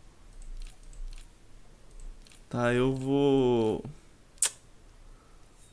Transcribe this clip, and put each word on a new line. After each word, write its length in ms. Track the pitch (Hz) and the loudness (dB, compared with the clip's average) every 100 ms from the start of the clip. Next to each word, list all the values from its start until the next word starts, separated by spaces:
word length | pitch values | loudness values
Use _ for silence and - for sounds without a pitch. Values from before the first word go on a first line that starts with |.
| - - - - - - - - - - - - - - - - - - - - - - - - - | -20 -20 -20 -16 -12 -12 -12 -14 -18 -12 -12 -12 -16 -20 -20 -20 -20 -20 -20 -16 -14 -16 -18 -20 -8
Tá, 260 | 120 120 | 0 2
eu 220 | 123 131 131 | 4 2 0
vou... 880 | 131 139 143 135 127 117 110 98 147 - - - - - - - - - - - - - - - - - - | 0 2 6 6 6 4 2 0 -6 -14 -20 -20 -12 -2 -2 -4 -20 -20 -20 -20 -20 -20 -20 -20 -20 -20 -20